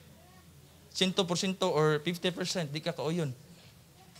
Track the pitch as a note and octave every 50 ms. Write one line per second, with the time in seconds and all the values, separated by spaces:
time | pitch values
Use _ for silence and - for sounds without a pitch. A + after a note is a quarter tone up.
0 | - - - - - - - - - - - - - - - - - - - -
1 | F#3 F#3 F3 - F#3+ E3+ F3 D#3+ G3+ F#3+ F3+ - G3 F3+ C3+ D3+ D#3 D#3 D3+ D3
2 | D3 E3+ F3+ F3 - F3+ E3+ F#3+ F3+ E3 - F#3+ D#3+ C#3 C#3+ D#3 - E3+ D#3+ -
3 | - D3+ E3 F3 D#3+ C3+ B2 - - - - - - - - - - - - -
4 | - - - -